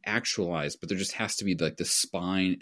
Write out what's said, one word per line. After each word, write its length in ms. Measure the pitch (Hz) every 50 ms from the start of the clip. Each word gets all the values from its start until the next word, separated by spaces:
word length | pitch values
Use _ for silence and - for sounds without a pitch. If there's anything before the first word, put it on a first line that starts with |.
| -
actualized, 720 | - 107 117 117 - - - 98 87 87 80 73 73 - -
but 80 | - 82
there 80 | 98
just 160 | 92 98 - -
has 240 | - 117 101 -
to 80 | - 101
be, 100 | 101 92
like, 220 | 80 82 78 -
the 80 | - 85
spine 720 | - - - - - - 90 87 90 95 95 92 92 92 -